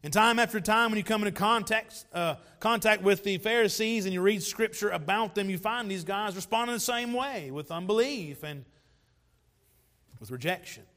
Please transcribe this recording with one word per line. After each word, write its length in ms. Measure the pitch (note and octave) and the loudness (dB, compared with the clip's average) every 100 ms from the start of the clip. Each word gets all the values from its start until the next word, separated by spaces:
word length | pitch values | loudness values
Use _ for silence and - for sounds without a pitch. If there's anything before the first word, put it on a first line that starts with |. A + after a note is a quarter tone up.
And 80 | D3+ | 2
time 260 | F#3 A3 A#3 | 4 4 4
after 220 | A#3 A3 | 2 0
time, 320 | F3+ A3 A#3 | 2 2 4
when 60 | G#3+ | 0
you 60 | |
come 200 | G3+ A3 | 0 0
into 80 | G#3 | 0
contact, 720 | - G3+ A#3 G3+ A3 A3 - - | 0 2 2 2 -2 -4 -18 -10
uh, 240 | F3 E3+ C3+ - _ | -4 -2 -4 -10 _
contact 440 | A3 A3+ A3 G#3 | 0 2 4 4
with 200 | F#3+ G3 | 4 2
the 140 | G3+ F#3+ | 2 -2
Pharisees 680 | A3 A#3 G#3+ - A3 A3+ | 2 4 4 2 0 0
and 100 | F#3+ | -2
you 80 | F3+ | 2
read 220 | F#3 G#3+ | 2 2
Scripture 460 | - - A3 - G#3 | -2 -2 -2 0 -2
about 440 | F3+ D3+ G3+ A3 | -2 -2 0 0
them, 160 | G3+ G3 | -2 -2
you 80 | F#3 | -2
find 320 | G3+ A#3+ A3 | -2 -4 -4
these 140 | F#3+ | -6
guys 320 | E3 G3 G#3 F#3+ | -4 -4 -4 -6
responding 400 | F#3 A3+ A#3+ A#3+ | -2 0 0 -2
the 60 | |
same 320 | - A#3+ A#3+ | -2 -2 -2
way, 380 | B3 C#4 A#3+ C#3+ | -2 -2 -6 -8
with 200 | C#3 D3+ | -8 -6
unbelief 720 | E3 F#3 G#3+ B3+ C#4 D#3+ C#3 | -8 0 2 2 0 -8 -10
and 220 | D3+ C#3+ B2+ _ _ _ _ _ _ _ _ _ _ _ _ _ _ - | -10 -12 -14 _ _ _ _ _ _ _ _ _ _ _ _ _ _ -20
with 100 | G#2 | -14
rejection. 540 | B2+ C#3+ F3+ - - - | -6 -4 -4 -6 -18 -20